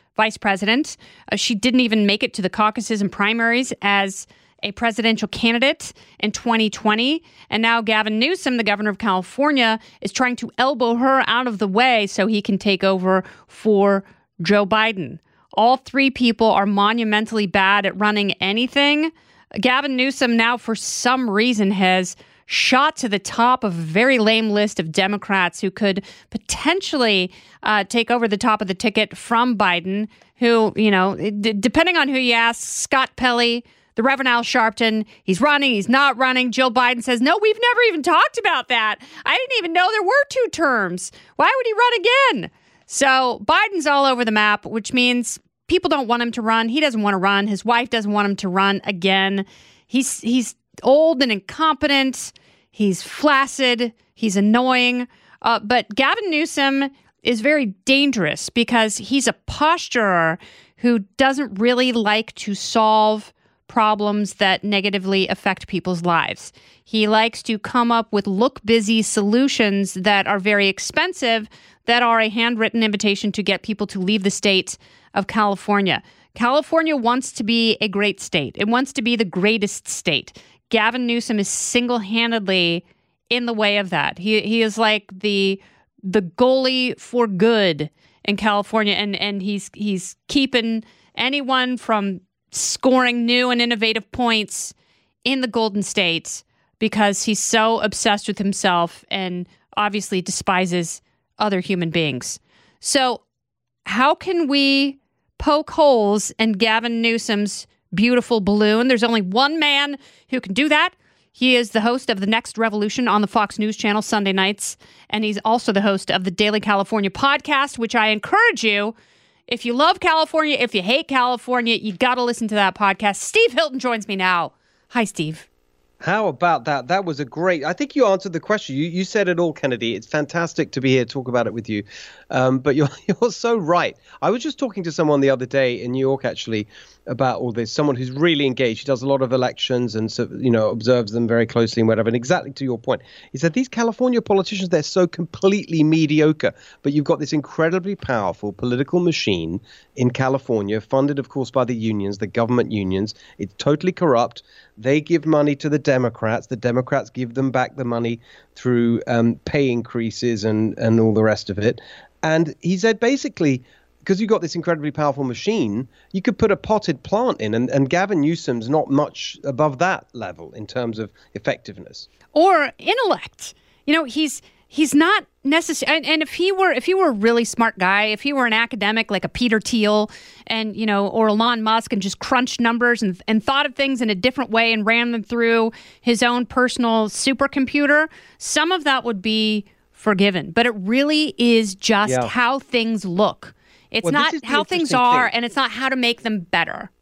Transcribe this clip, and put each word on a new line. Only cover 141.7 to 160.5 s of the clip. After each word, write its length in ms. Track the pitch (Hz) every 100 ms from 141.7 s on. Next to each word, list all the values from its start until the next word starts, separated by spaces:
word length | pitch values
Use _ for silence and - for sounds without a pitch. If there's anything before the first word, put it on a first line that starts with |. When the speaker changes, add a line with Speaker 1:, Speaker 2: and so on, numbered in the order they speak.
| 120
Speaker 2:
and 80 | 110
whatever. 200 | 110 113
And 60 |
exactly 380 | 120 123 180 -
to 120 | 135
your 140 | 135 113
point, 240 | 131 143 - - -
he 60 | 131
said 160 | 165
these 120 | 156 262
California 560 | 233 233 208 254 240
politicians, 460 | 226 196 180 196 185
they're 160 | 170
so 240 | 151 190 175
completely 760 | - 170 - 190 202 - 160
mediocre. 680 | 151 160 151 151 151 151 120 - - -
But 100 | 143
you've 140 | 147 143
got 120 | 143
this 140 | 143
incredibly 640 | 156 131 - 160 185 185 202
powerful 560 | - 117 95 - 104
political 480 | 92 123 123 139 180
machine 600 | 170 156 - 90 82 87 - - _ -
in 140 | 123
California, 680 | 127 131 135 - 113 101 110
funded, 380 | - 135 143 139
of 100 | 123
course, 200 | 139 123
by 140 | 131
the 100 | 120
unions, 440 | 120 110 104 98 101
the 100 | 107
government 420 | 117 117 123 107
unions. 460 | 107 95 95 107 - - -
It's 160 | 101 -
totally 320 | 139 151 180
corrupt. 540 | 180 175 120 120 - _ - _ -
They 240 | 120 151
give 260 | 151 170 156
money 300 | 151 147 139
to 120 | 151
the 100 | 147
Democrats. 680 | 143 127 120 113 110 113 -
The 80 | 117
Democrats 520 | 123 120 123 139 107
give 240 | - 123
them 180 | 123 135
back 260 | 127 127 139
the 80 | 120
money 340 | 117 117 117 - - _
through, 460 | - 127 120 117 117 -
um, 300 | 120 117 - -
pay 240 | 151 135
increases 760 | 120 113 120 113 - 123 113
and, 340 | 110